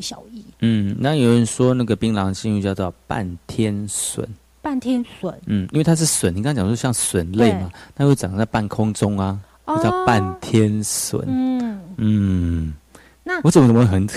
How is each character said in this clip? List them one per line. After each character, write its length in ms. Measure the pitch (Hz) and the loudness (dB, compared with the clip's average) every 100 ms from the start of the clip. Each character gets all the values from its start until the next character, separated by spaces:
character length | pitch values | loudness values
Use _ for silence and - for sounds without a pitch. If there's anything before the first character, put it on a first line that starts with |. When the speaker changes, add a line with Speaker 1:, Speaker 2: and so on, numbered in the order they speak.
Speaker 1:
小 200 | 185 - 214 | -14 -14 -18
异。 100 | 233 - - | -20 -18 -4
Speaker 2:
嗯， 340 | 113 110 101 107 | 0 0 0 -2
那 160 | 127 151 | 0 2
有 160 | 120 | 4
人 140 | 120 113 | 4 2
说 280 | - 127 | 2 2
那 120 | 127 117 | 2 0
个 100 | 104 | 0
槟 180 | 113 | 0
榔 200 | 107 95 | 0 -2
心 240 | 95 113 104 | -2 -2 -2
又 40 | |
叫 140 | 98 95 | -2 -2
做 180 | 92 - - | -4 -6 -8
半 300 | - 92 85 - | -6 -6 -10 -10
天 400 | - 110 101 104 | -4 -2 -2 -6
笋。 400 | - - - 113 104 _ _ | -6 -8 -6 -8 -10 _ _
Speaker 1:
半 160 | 311 269 | -6 -4
天 280 | 240 254 240 - | -2 -2 -4 -8
笋。 120 | 180 - - | -10 -8 -4
Speaker 2:
嗯， 200 | 101 92 | -2 0
因 60 | 151 | 0
为 60 | 156 | 2
它 100 | 160 | 4
是 100 | 156 | 2
笋， 300 | - 101 87 | 0 0 0
你 80 | |
刚 100 | 113 | -2
才 60 | 143 | 0
讲 80 | 95 | 0
说 80 | 117 | 0
像 180 | 131 | -2
笋 380 | 117 - 98 82 | -2 0 -2 0
类 220 | 98 117 | 2 2
嘛， 160 | 92 92 | 2 -4
Speaker 1:
对。 80 | - - - | -12 -14 0
Speaker 2:
那 100 | 143 | 2
会 80 | |
长 220 | 139 90 95 | 2 0 -2
在 80 | |
半 240 | 113 113 104 | -2 -2 -4
空 260 | - 107 | -2 -2
中 240 | 104 104 101 | 0 0 0
啊， 220 | 98 98 98 _ | -2 -4 -10 _
Speaker 1:
哦。 140 | - 311 | -4 0
Speaker 2:
就 60 | |
叫 220 | - - 370 | 0 0 2
半 320 | 113 95 - | 2 0 -6
天 420 | - 113 107 107 | 0 2 4 0
笋。 400 | 104 - - - - | -4 -6 -6 -6 -4
Speaker 1:
嗯。 540 | 254 254 254 240 202 175 185 | -2 -2 -2 -4 -8 -12 -4
Speaker 2:
嗯。 800 | 110 107 98 92 85 85 80 76 _ - - _ | 0 2 2 2 0 -2 -4 -8 _ -20 -20 _
Speaker 1:
那 160 | - 359 | -6 0
Speaker 2:
我 80 | 170 | 4
怎 120 | 175 | 6
么， 60 | 127 | 6
怎 60 | 113 | 6
么 100 | 120 | 4
很， 200 | 95 101 | 2 0